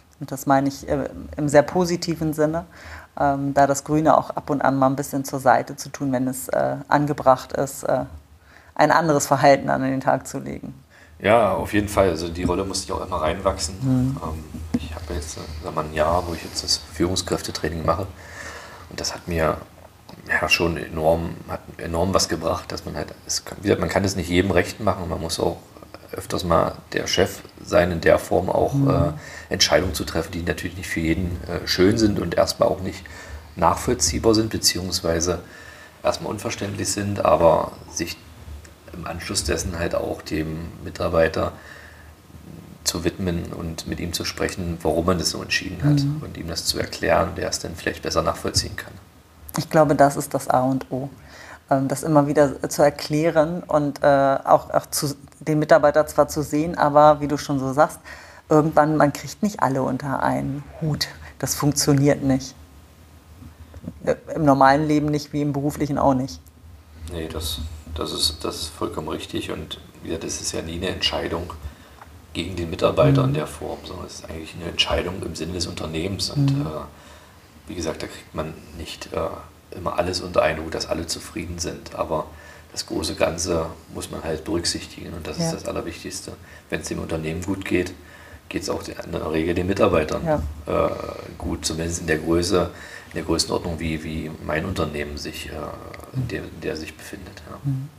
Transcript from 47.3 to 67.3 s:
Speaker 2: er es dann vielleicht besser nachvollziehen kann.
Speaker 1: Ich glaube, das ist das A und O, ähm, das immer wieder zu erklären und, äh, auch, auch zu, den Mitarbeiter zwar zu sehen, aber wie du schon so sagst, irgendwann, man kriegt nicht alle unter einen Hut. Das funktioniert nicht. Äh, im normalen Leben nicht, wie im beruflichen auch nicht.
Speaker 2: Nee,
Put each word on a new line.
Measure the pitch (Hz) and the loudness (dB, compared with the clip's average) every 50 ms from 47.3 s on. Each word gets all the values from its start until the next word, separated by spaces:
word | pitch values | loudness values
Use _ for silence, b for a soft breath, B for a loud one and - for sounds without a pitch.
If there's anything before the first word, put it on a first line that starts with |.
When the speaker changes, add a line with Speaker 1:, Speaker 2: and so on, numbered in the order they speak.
| 85 87 | -2 -4
Speaker 2:
er | - - | -4 -4
es | - - | -4 -6
dann | - 90 85 | -6 -8 -10
vielleicht | - - - - - | -6 -6 -6 -6 -4
besser | - - - 82 | -6 -2 0 0
nachvollziehen | 80 80 - - - - - - - - - | 2 0 0 -2 -4 -2 -2 -2 -2 -2 -6
kann. | - - - - - - - - - - _ _ - - - - | -10 -12 -12 -16 -20 -20 -20 -20 -20 -20 _ _ -20 -14 -8 -6
Speaker 1:
Ich | 165 - - | -6 -2 2
glaube, | - 160 151 143 147 | 4 6 6 6 8
das | 135 139 143 147 | 6 6 6 6
ist | 151 - - - | 2 -4 -4 -4
das | 135 - - | -4 0 2
A | - 127 | 2 4
und | 127 131 131 131 - - | 4 2 2 0 -2 -4
O, | 135 127 139 139 B B B B B B B B B B _ - | -6 -6 -6 -6 B B B B B B B B B B _ 0
ähm, | 143 135 139 | 2 2 2
das | 131 135 131 - | 0 -2 -2 0
immer | - 156 143 143 | 4 6 6 6
wieder | 143 147 151 147 135 - - - - | 6 6 4 4 4 2 -2 -4 -2
zu | - - | 2 4
erklären | 151 147 - - - - 151 151 160 170 160 160 151 165 175 175 - | 4 4 4 0 -2 -2 0 2 2 4 4 4 4 2 0 -4 -2
und, | - 151 151 147 143 135 - | 0 2 2 2 0 0 2
äh, | - 147 139 139 139 135 135 - - | 4 4 6 6 6 4 2 2 4
auch, | - 160 147 - - | 4 4 4 4 2
auch | - 143 - | -2 -2 -2
zu, | - - - 156 139 139 - - - - - | -2 -2 -4 -2 -4 -4 -6 -12 -20 -20 -6
den | 143 156 156 151 | -2 0 2 2
Mitarbeiter | 151 151 170 151 147 147 143 156 151 | 6 6 8 8 8 6 6 4 2
zwar | - - - 143 | 4 4 2 2
zu | - - 156 | 4 2 -2
sehen, | 139 - 147 151 160 175 - | -2 0 0 0 0 0 2
aber | - 151 147 143 147 151 151 151 143 | 2 2 6 8 10 10 10 8 6
wie | 147 | 2
du | 143 147 | 0 -2
schon | 139 - - 143 135 | -2 -2 -2 -2 0
so | 131 135 | 0 0
sagst, | 127 147 160 165 - - B B B B B B B B B - | 2 4 4 2 2 -4 B B B B B B B B B 4
irgendwann, | 156 151 151 160 151 151 147 156 156 | 6 6 6 6 6 6 6 6 6
man | 147 147 143 - | 4 4 4 2
kriegt | - - 135 - - 214 | 0 -8 -12 -6 -2 -2
nicht | 202 - - | -2 0 0
alle | - 127 135 135 131 | 0 0 2 0 0
unter | 135 131 127 143 139 135 - - | 0 -2 -2 -2 -4 -2 0 0
einen | 131 127 135 139 139 135 143 143 - - - | 0 0 0 -2 -4 -4 -6 -8 -12 -8 -4
Hut. | 160 156 143 139 - - - B B B B - | -2 -2 -2 -2 -4 -6 -8 B B B B -6
Das | 139 131 - | -6 -4 -2
funktioniert | - 147 147 143 - - 156 143 139 143 147 143 143 143 | 0 0 2 2 2 4 4 6 6 6 6 4 4 2
nicht. | 135 131 135 - - - - - - - - - - - - - - - - - - - - - - - - - - - - - - - - - | 2 2 2 0 -6 -12 -18 -20 -20 -20 -20 -20 -20 -20 -20 -20 -20 -20 -20 -20 -20 -20 -20 -20 -20 -20 -20 -20 -20 -18 -14 -12 -12 -12 -4 -2
Äh, | - - - - - - | -2 -2 -2 -4 -6 -4
im | 165 156 | 2 4
normalen | 143 135 139 135 135 139 151 156 | 4 6 8 8 6 6 6 4
Leben | 151 151 151 147 | 2 2 2 2
nicht, | 151 147 147 147 - - | 2 0 -2 -4 -4 -4
wie | 147 | -2
im | 147 147 139 | -2 0 0
beruflichen | 143 139 151 147 - 151 - - | 0 -2 -2 -2 -2 -2 -2 0
auch | - 147 139 131 | 2 4 4 4
nicht. | 127 135 135 - - - - - - - - - - - - - - 78 76 | 2 0 -4 -8 -12 -18 -20 -20 -20 -20 -20 -20 -20 -20 -20 -18 -14 -12 -10
Speaker 2:
Nee, | 87 82 78 76 | -8 -6 -6 -6